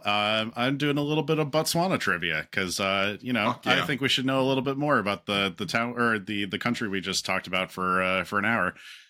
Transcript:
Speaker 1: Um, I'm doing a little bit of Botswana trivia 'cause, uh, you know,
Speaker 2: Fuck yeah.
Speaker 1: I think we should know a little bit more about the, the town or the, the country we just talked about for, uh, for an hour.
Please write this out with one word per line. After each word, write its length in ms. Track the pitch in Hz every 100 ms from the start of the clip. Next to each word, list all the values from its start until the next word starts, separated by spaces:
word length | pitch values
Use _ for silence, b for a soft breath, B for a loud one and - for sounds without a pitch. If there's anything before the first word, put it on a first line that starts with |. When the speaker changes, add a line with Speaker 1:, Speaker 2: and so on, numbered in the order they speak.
| 104
Speaker 1:
Um, 480 | 104 104 110 113 117
I'm 220 | 123 139
doing 200 | 147 143
a 60 |
little 200 | 147 156
bit 160 | 147 156
of 100 | 151
Botswana 500 | 156 156 170 185 143
trivia 480 | - 87 85 78 -
'cause, 280 | - 92 87
uh, 380 | 98 98 101 98
you 120 | 120
know, 200 | 120 110
Speaker 2:
Fuck 120 | 120 127
yeah. 180 | 127
Speaker 1:
I 20 | -
think 140 | 135
we 60 | 135
should 180 | - 131
know 160 | 135
a 60 | 131
little 160 | 135
bit 140 | 131 139
more 200 | 147 131
about 280 | 101 98 -
the, 280 | 98 98 87
the 100 | 101
town 340 | 117 120 120
or 180 | 117 110
the, 260 | 98 104 101
the 120 | 101
country 300 | 123 117 110
we 140 | 95
just 240 | 92 92 -
talked 220 | 95 87
about 220 | 92 92
for, 300 | - 92 92
uh, 220 | 92 92
for 160 | 87 104
an 60 | 101
hour. 280 | 117 90 - B B